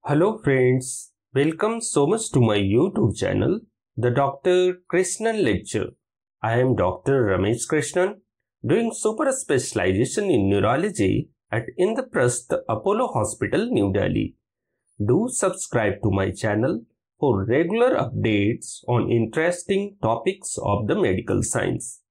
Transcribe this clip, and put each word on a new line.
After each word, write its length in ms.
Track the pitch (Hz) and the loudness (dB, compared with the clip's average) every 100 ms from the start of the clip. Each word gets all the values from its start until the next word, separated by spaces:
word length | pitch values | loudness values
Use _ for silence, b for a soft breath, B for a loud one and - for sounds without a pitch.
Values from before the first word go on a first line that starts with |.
| - | 0
Hello 300 | 151 190 220 | 2 2 0
friends, 680 | 143 135 127 127 131 - - _ _ 131 | 0 4 4 2 -2 -12 -14 _ _ 0
welcome 440 | 147 160 214 233 | 0 0 -2 -2
so 280 | 226 151 143 | -2 2 2
much 240 | 113 - | 0 0
to 80 | 135 | 2
my 160 | 113 104 | 4 4
YouTube 580 | 98 110 196 214 131 - | 2 2 2 2 0 0
channel, 440 | 95 101 131 208 226 _ _ - | -2 0 0 0 -6 _ _ -2
The 140 | 123 | 0
Doctor 720 | 120 139 - 185 180 185 180 _ | 2 0 0 2 4 2 -2 _
Krishnan 520 | 170 185 - 220 220 | -2 -2 -2 -2 0
Lecture. 460 | 139 - - 110 - _ _ _ _ _ | 0 0 -2 -4 -4 _ _ _ _ _
I 160 | 110 123 | -2 2
am 140 | 127 107 | 2 2
Doctor 500 | 92 92 - 135 107 | 0 -2 0 2 2
Ramesh 420 | 92 98 120 - | 2 0 -2 -2
Krishnan, 440 | 156 - 180 185 214 _ _ _ _ 117 | -2 0 0 0 -2 _ _ _ _ 0
doing 260 | 196 226 | 0 0
super 400 | - 220 220 269 | -2 -2 0 -2
specialization 1000 | 262 - 135 - 110 92 95 - - 202 | -2 0 0 0 -2 0 2 0 0 0
in 180 | 127 98 | 2 2
neurology 800 | 101 104 135 208 - 95 101 - _ _ | 2 2 2 -2 0 0 0 -4 _ _
at 140 | 107 - - | -6 -6 -2
Indraprastha 840 | 185 226 254 180 123 - - 139 - | 0 0 -4 0 0 0 -4 -4 -2
Apollo 420 | 110 196 214 254 | -4 0 0 0
Hospital, 580 | 117 104 - - 151 233 | -2 -4 -4 -2 -2 0
New 260 | 226 101 | 0 0
Delhi. 400 | 98 95 - 52 _ _ _ _ _ _ _ | 0 0 -2 -4 _ _ _ _ _ _ _
Do 300 | 104 151 247 | 0 2 0
subscribe 680 | - 190 185 - 120 107 98 | -2 -2 -2 -4 -2 0 0
to 80 | 107 | 0
my 220 | 95 95 | 0 -2
channel 540 | 95 110 104 131 226 - _ _ _ | -2 -2 0 0 -4 -10 _ _ _
for 260 | 143 101 123 | 0 0 0
regular 500 | 135 170 226 247 - | 0 0 2 2 2
updates 840 | 120 107 104 104 101 117 - - - | -2 -2 0 2 0 -2 -8 -12 -2
on 240 | 120 104 | 0 2
interesting 840 | 120 110 156 165 175 - 196 202 - | 0 0 0 -2 -2 -2 -2 -2 -4
topics 560 | 113 113 - 196 - - | -2 0 -2 -4 -10 -6
of 280 | - 101 107 | -2 -2 0
the 80 | 185 | 0
medical 480 | 143 95 - 98 | 2 0 0 -2
science. 580 | 90 120 92 - - - _ | 0 -2 -2 -4 -8 -16 _